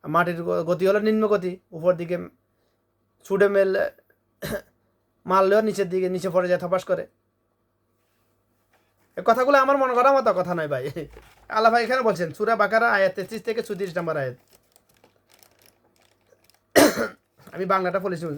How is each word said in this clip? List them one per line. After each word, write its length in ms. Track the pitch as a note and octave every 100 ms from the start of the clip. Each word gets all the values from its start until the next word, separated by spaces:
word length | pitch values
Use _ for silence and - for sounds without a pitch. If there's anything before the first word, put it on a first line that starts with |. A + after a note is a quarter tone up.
মাটির 400 | D3 D#3+ F3 E3+
গ-, 220 | E3+ F3
গতি 220 | E3 F3 F#3+
হলো 140 | G3+
নিম্ন 280 | G#3+ A3 G#3+
গতি, 320 | G3+ F3+ F#3 _
উপর 240 | E3 E3+
দিকে 340 | E3+ E3+ F3 F3+ _ _ _ _ _ _ _ _ _
ছুটে 240 | - F#3+ G3+
মেল-, 420 | G3+ F#3+ F#3+ - _ _ _ _ _ - G3+ _ _ _ _ _ _ E3+
মারলেও 340 | F#3+ F#3+ G#3
নিচের 280 | A3 G3 F#3
দিকে, 200 | F#3 F#3
নিচে 220 | F#3 F#3
পড়ে 180 | F3 F3+
যায়, 120 | F3+
থপাস 240 | F3+ F#3
করে।" 220 | - F3+ - _ _ _ _ _ _ _ _ _ _ _ _ _ _ _ _ _ _ _ _ -
এ 60 |
কথাগুলো 340 | F3+ A3+ B3+ C#4
আমার 200 | C4 C#4
মন 160 | C4
করা 180 | A#3+ C4
মতো 220 | C#4 A#3
কথা 200 | F#3 F3
নয় 140 | E3+ D3+
ভাই। 220 | C3+ C#3 E3 D3+ - - _ _
আল্লাহ 240 | A3 A3+
ভাই 120 | A#3
এখানে 180 | A3+ C4
বলছেন, 300 | A3+ F3+ E3+
সূরা 240 | C3+ G#3+ A3
বাকারা 360 | G3+ A3 A#3
আয়াত 220 | G#3 F#3+
তেত্রিশ 280 | F#3+ F3+ A3
থেকে 200 | - A3
চৌত্রিশ 360 | G#3+ F#3+ F#3+ E3+
নম্বর 180 | E3 D3+
আয়াত। 180 | C3 B2+ _ _ _ _ _ _ _ _ _ _ _ _ _ _ _ _ _ _ _ _ _ _ _ - C#4+ - - - _ _ -
আমি 120 | E3+
বাংলাটা 340 | F#3+ F#3+ F#3 F#3
বলেছি। 280 | F#3+ E3+ E3